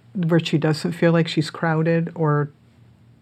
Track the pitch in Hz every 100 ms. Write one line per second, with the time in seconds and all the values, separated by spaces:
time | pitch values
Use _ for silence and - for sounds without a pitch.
0 | _ 202 160 170 165 156 156 156 175 165
1 | 170 165 160 - 151 - 165 160 165 165
2 | 170 170 156 147 147 - _ _ - _
3 | _ _